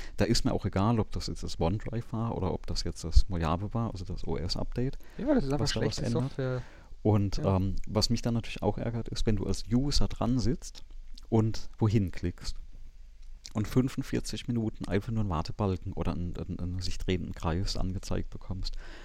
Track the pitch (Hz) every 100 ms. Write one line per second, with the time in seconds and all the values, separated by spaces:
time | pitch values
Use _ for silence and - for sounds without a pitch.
0 | - - 98 120 123 87 101 95 104 117
1 | 92 90 - 87 82 - 82 107 - 110
2 | - 110 113 - 90 - - 87 85 -
3 | 80 - - 85 80 90 104 117 113 92
4 | 87 87 - 71 78 - - - 127 -
5 | - - 247 262 135 147 143 110 143 -
6 | 131 117 131 - 131 127 - - - -
7 | 110 104 101 - 98 95 95 92 - 110
8 | - 113 123 117 - - - 113 117 113
9 | 110 - - 107 - - - 120 143 135
10 | - - 113 127 107 139 - - - -
11 | - - - 113 110 - - - 110 110
12 | 92 - 87 - - - - - - -
13 | - - - - - 110 104 131 135 -
14 | - 123 - 104 - 120 110 - - 95
15 | 107 110 104 78 - - 101 92 98 -
16 | 87 82 87 82 - 85 87 92 90 -
17 | - 90 85 - 87 85 98 - 92 92
18 | - 95 - - - 95 - - - -